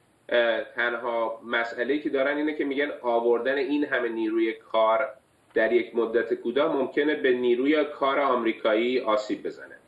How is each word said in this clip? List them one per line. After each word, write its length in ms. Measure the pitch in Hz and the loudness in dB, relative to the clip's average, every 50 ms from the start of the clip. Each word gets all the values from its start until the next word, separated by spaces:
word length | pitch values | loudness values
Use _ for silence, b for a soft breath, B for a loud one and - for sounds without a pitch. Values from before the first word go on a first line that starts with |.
| b b b _ _ - | b b b _ _ 0
اه، 340 | 120 120 117 117 110 107 - | 2 2 2 2 2 -2 -4
تنها 800 | - - 123 120 120 120 117 127 120 117 117 113 107 - - 110 | -6 -4 -2 -2 -2 -2 -2 -4 -2 -2 -2 -2 -2 -4 -8 -6
مسئله‌ای 540 | 117 120 117 117 117 - 123 120 127 147 151 | -4 -2 -2 -2 -2 -4 -4 -2 0 -2 -2
که 100 | - 151 | -2 -2
دارن 280 | 135 135 135 143 147 | -2 0 0 0 0
اینه 160 | 147 151 156 151 | -2 -2 -2 -2
که 120 | - 147 | -2 -2
می‌گن 220 | 139 131 139 147 143 - - | -2 -2 -2 -2 -4 -4 -4
آوردن 560 | - 120 117 117 117 120 117 117 117 131 135 | -2 0 0 2 4 4 2 2 2 0 0
این 280 | 143 131 135 147 147 147 | 0 0 0 0 0 0
همه 240 | - 135 120 117 117 | 0 -2 -2 -2 -2
نیروی 440 | 113 113 113 110 113 113 113 113 110 | -2 -2 -2 0 0 0 0 0 -2
کار 560 | - - - - 135 131 131 135 135 135 - - - _ _ _ _ _ _ - | -4 -6 -2 0 2 4 4 2 2 0 -2 -6 -12 _ _ _ _ _ _ 0
در 180 | 113 110 113 120 | 0 2 4 2
یک 220 | 117 110 - - | 2 0 0 -2
مدت 380 | 117 113 110 117 117 107 - 120 | -2 0 0 0 0 0 0 -2
کوتاه 420 | - - 117 120 139 151 160 147 | -4 -4 -2 0 0 0 2 0
ممکنه 400 | 139 131 - - 151 143 151 147 | -2 -2 -2 0 0 0 0 0
به 180 | - 135 131 123 | 2 2 2 2
نیروی 520 | 123 123 120 120 120 135 143 156 151 143 | 2 2 2 2 2 2 2 2 2 2
کار 340 | - - - 139 135 139 143 | 0 -2 -2 0 0 2 2
آمریکایی 800 | 139 135 123 120 113 113 110 - - 113 107 113 120 123 131 123 | 2 2 2 2 0 -2 -2 0 0 2 2 2 2 2 0 0
آسیب 440 | - 110 107 107 - - 101 - - | 0 0 0 0 0 -2 -6 -6 -6
بزنه. 320 | - - - - - - - _ | -8 -10 -12 -14 -20 -20 -20 _